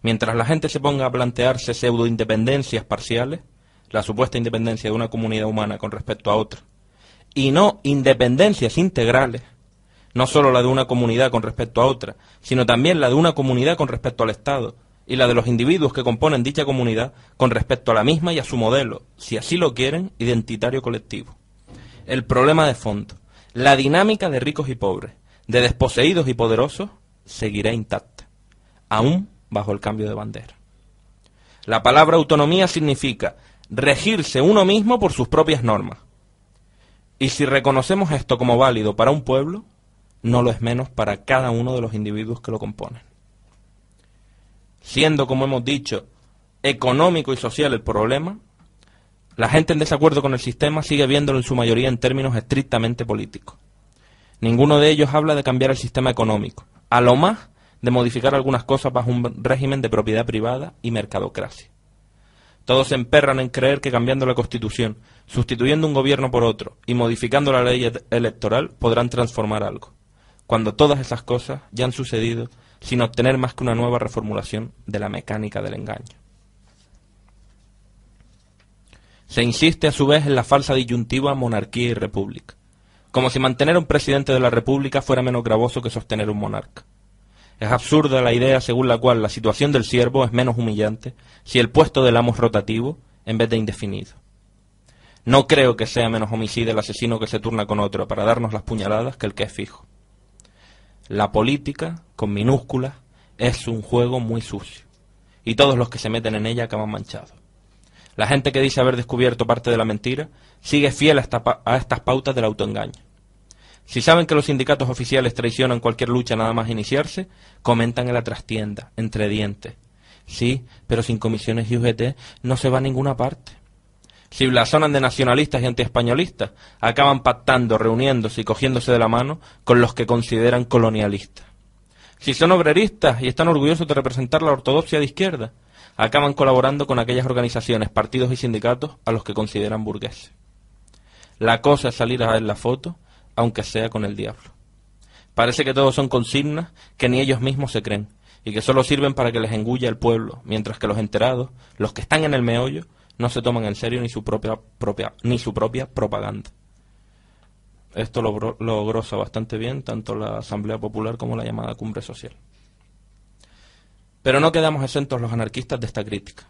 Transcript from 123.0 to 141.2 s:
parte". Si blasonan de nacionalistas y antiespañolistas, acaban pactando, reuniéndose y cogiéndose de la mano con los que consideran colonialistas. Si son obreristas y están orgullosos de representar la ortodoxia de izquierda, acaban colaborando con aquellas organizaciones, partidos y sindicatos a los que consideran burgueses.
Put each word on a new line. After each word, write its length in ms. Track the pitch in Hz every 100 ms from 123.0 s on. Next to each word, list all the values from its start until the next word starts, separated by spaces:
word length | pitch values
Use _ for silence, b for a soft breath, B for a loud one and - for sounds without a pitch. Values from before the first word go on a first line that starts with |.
| 139 123
parte". 380 | 127 - - - _ _ _ _ _ b b
Si 160 | - 131
blasonan 440 | 127 113 151 156
de 80 | 143
nacionalistas 640 | 131 - 127 123 151 135
y 60 | 123
antiespañolistas, 840 | 120 120 - 120 127 - - 104 b b b
acaban 400 | 113 120 143 135
pactando, 560 | 123 120 - 127 120 110
reuniéndose 640 | 113 113 135 127 110 -
y 20 |
cogiéndose 480 | 110 107 135 127 117
de 80 | 120
la 80 | 113
mano 320 | 117 131 160 B B
con 160 | - 120
los 140 | 120
que 120 | - 110
consideran 600 | 120 117 113 117 123 120
colonialistas. 800 | 127 113 110 104 101 - - - _ _ _ _ b b b
Si 140 | -
son 180 | 127 165
obreristas 720 | 185 156 151 214 - 156 117
y 60 | 127
están 200 | 127 165
orgullosos 400 | 156 143 160 160
de 60 |
representar 480 | 143 131 123 127 156
la 100 | 156
ortodoxia 480 | 135 - 147 - 156
de 60 | 143
izquierda, 480 | - 190 156 113 _ b b b b
acaban 380 | 110 143 143
colaborando 540 | 143 135 127 131 143 139
con 120 | 127
aquellas 260 | 117 123 127
organizaciones, 640 | 123 120 120 113 117 107
partidos 420 | - 107 131 127
y 20 | 127
sindicatos 640 | 127 110 117 123 151 - -
a 80 |
los 100 | 113
que 100 | -
consideran 520 | 101 107 104 104 110 107
burgueses. 480 | 95 - - - _ _ _ _ _ _ b b b